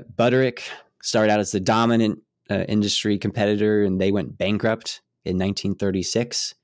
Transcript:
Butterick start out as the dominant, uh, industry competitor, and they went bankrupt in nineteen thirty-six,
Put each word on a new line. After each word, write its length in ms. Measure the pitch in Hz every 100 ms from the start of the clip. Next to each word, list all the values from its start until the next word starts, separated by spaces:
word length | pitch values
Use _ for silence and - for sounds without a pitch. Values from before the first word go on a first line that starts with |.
| - -
Butterick 460 | 117 127 131 120 - - - _
start 260 | - 113 107
out 120 | 107
as 100 | 101
the 80 | 101
dominant, 600 | 95 113 117 117 110 - _ _ -
uh, 140 | 98 92
industry 480 | 107 101 - 107 101
competitor, 680 | 107 98 104 104 107 107
and 160 | 101 95
they 140 | 95
went 240 | 101 78 -
bankrupt 640 | 98 104 113 110 - - _ _ -
in 120 | 92
nineteen 380 | 92 98 101 95
thirty-six, 800 | 101 95 87 113 127 - - -